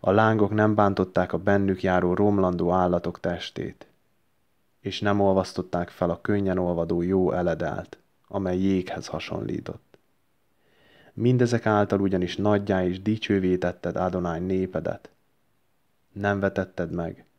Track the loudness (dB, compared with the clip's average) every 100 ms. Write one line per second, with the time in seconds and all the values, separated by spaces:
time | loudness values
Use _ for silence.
0 | 4 4 4 4 2 4 2 4 2 2
1 | 0 0 -2 -2 0 0 0 0 2 2
2 | 2 2 2 2 0 0 0 2 2 0
3 | -4 -6 -6 -6 -8 -10 -10 -12 -20 _
4 | _ _ _ _ _ _ _ _ -10 -4
5 | 0 2 4 4 0 -4 -4 -4 -4 -2
6 | -2 -2 -2 -2 0 0 0 -2 -2 0
7 | 2 2 2 0 -2 -2 -4 -6 -12 -18
8 | _ _ _ -6 -2 0 2 0 -2 -10
9 | -8 -10 -8 -8 -6 -8 -8 -14 _ _
10 | _ _ _ _ _ _ _ _ _ _
11 | -20 0 2 4 4 2 2 2 4 2
12 | 2 0 -2 -2 2 2 2 0 0 -2
13 | -2 -2 0 0 2 0 -2 -4 -6 -2
14 | -2 -2 -4 -4 -2 -2 -2 -4 -6 -8
15 | -14 _ _ _ _ _ _ _ _ _
16 | _ -4 0 2 0 0 -6 -4 -6 -4
17 | -6 -10 -20